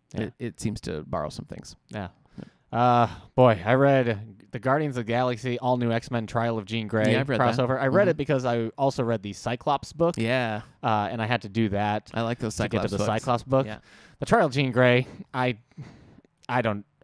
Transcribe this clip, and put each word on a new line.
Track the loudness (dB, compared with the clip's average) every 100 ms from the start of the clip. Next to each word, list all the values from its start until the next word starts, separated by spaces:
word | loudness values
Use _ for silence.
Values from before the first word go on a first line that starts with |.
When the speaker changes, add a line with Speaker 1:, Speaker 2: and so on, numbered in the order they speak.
| _
Speaker 1:
Yeah. | -8
Speaker 2:
it, | -8 -8
it | -10 -6
seems | -6 -6
to | -6 -8 -6
borrow | -6 -6
some | -8
things. | -14 -16 -18 -20 -14
Speaker 1:
Yeah. | -10 -12 _ _ -20 -20 _ -6
Uh, | 2 4 4 2 -2 -4
boy, | 4 6 6 2
I |
read | 4 6 4 2 -2 -8 -18 -14
the | -6
Guardians | -2 0 0 -4
of |
the | -2
Galaxy, | 0 0 -2 -4 -4
all | 0 0
new | 0
X-Men, | -2 -2 -6 -4
Trial | -2 -2 -4
of |
Jean | -4 -6 -2
Grey | 2 2
Speaker 2:
Yeah, | 2
I've | 2
read | 2
that. | 2 2
Speaker 1:
crossover. | 0 0
I | 2
read | 4
Speaker 2:
Mm-hmm. | 4
Speaker 1:
it | 2
because | 0 0 0
I | 0 -2 -2
also | -2 0
read | -2 -2
the | -4
Cyclops | -8 -6 -4 -2 -2 -2
book. | 0 0 0
Speaker 2:
Yeah. | 0 0 -2 -6 -10 -6
Speaker 1:
Uh, | 0 0 0
and | -2
I | -2
had | -2
to | -2
do | 0 0
that | 2 0 -2 -4
Speaker 2:
I | -4
like | -4 -4
those | -6 -4
Speaker 1:
to | -2
get | -2
to | -2
Speaker 2:
Cyclops |
Speaker 1:
the | -2
Speaker 2:
books. | -2
Speaker 1:
Cyclops | -2 -2 -2
book. | 0 0 0
Speaker 2:
Yeah. | -6 -16 -20 -20 -8
Speaker 1:
The | 0
Trial | 2 4
of |
Jean | 2 2
Grey, | 6 6 6 2 -8 -10
I, | -2 -2 -2 _ -18 -18 -20 -20 -20 _ _ -4
I | 0
don't, | 0 -2 -6 _